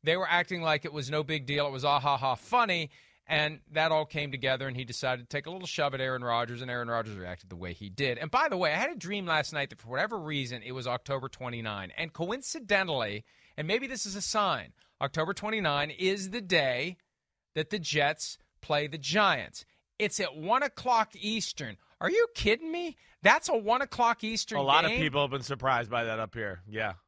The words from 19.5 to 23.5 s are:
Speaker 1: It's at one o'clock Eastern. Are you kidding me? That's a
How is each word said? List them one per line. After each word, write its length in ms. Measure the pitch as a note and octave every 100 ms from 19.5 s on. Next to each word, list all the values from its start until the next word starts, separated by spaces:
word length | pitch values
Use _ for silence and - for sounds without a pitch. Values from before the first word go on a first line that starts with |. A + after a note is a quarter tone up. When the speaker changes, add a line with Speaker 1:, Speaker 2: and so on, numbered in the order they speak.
| - - _ _ _
Speaker 1:
It's 220 | G#3 -
at 160 | F3 C#3+
one 260 | D#3+ B3
o'clock 500 | C#4 - B3+ A#3 G#3+ F#3+
Eastern. 640 | G3+ A3+ - - C3 G2 _ _
Are 100 | -
you 180 | G4+ A#4
kidding 380 | - - A3+ D#4+
me? 260 | E4+ E4+ - _ _
That's 280 | F#3+ C#4+
a 60 | -